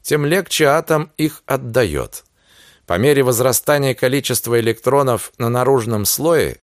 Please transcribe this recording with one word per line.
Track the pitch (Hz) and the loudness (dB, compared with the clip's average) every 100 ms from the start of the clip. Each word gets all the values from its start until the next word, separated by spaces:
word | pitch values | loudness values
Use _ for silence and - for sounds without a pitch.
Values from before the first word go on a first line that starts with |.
тем | - 147 143 | -2 -2 0
легче | 175 - - 147 | 0 -2 0 2
атом | 151 160 156 151 - | 2 2 -2 -2 -4
их | 151 - - | -4 -4 -6
отдает. | 135 127 117 107 71 58 - _ _ _ _ - _ _ | -6 -2 0 0 -2 -6 -12 _ _ _ _ -20 _ _
По | 87 | 0
мере | 135 139 | 2 2
возрастания | 127 117 127 117 - 147 139 | 2 2 0 0 0 0 0
количества | 117 127 139 - 123 - 120 | -2 0 -2 -2 -4 0 0
электронов | 113 110 127 139 135 113 - _ | 0 -2 0 2 2 -2 -6 _
на | 117 | -4
наружном | 120 127 135 113 107 101 | 0 2 2 0 -2 -2
слое | - 151 160 78 58 | -2 0 2 0 -6